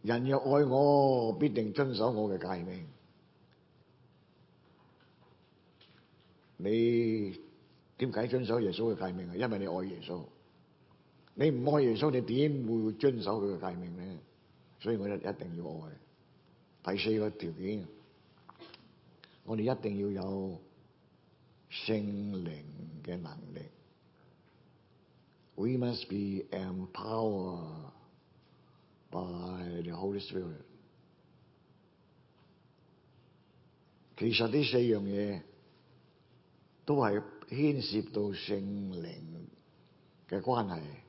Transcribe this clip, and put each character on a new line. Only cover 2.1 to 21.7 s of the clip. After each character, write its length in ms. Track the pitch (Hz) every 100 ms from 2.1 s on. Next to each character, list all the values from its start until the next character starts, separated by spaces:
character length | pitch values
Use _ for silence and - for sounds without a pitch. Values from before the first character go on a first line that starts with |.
我 180 | 110 107
嘅 80 | 95
誡 280 | 90 90 90
命。 200 | 90 78 - - - _ _ _ _ _ _ _ _ - _ _ _ _ _ _ _ - _ - _ - _ _ _ _ _ - - _ _ _ _ _ -
你 840 | 95 113 117 117 117 110 101 87 - - - - _ -
點 140 | 131
解 160 | 107 113
遵 180 | 127 110
守 140 | 117
耶 120 | 101
穌 220 | 87 113
嘅 40 | 92
誡 160 | 95
命 160 | 90 90
啊？ 60 | 87
因 140 | 120
為 100 | 101
你 80 | 95
愛 180 | 90 95
耶 140 | 87 82
穌。 180 | 87 - - - _ _ _ - - _ _ - -
你 140 | 151
唔 260 | 127 135 147
愛 60 |
耶 120 | 127 110
穌， 160 | 151
你 100 | 127
點 460 | 110 123 151 139 113
會 240 | 113 110
遵 280 | 110 139 120
守 200 | 98 110
佢 160 | 101 90
嘅 20 |
誡 180 | 92 87
命 180 | 87 87
呢？ 220 | 92 87 - _ _ - - -
所 120 | 110
以 60 | 113
我 100 | 101
一-， 40 |
一 40 | 98
定 400 | 95 101 90 85
要 80 | 80 80 78
愛。 60 | 69 - _ _ - _ - _ _ 90 98
第 60 |
四 140 | 107 110
個 100 | 107
條 220 | - 85
件， 360 | 80 95 107 82 - - - - - - - - - - - - - - - -
我 100 | 110
哋 60 |
一 200 | 110 131
定 180 | 107 101
要 240 | 101 95
有 360 | 95 98 95 82 - - - _ _ _ _ _ - _ _